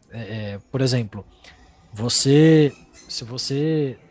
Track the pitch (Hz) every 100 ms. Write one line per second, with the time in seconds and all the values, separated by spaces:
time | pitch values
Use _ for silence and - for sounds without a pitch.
0 | _ 110 113 110 104 101 - 131 131 127
1 | 110 104 - _ _ _ _ _ _ 104
2 | 117 - 135 143 160 160 147 - _ _
3 | - - 117 123 - 139 156 156 139 113
4 | _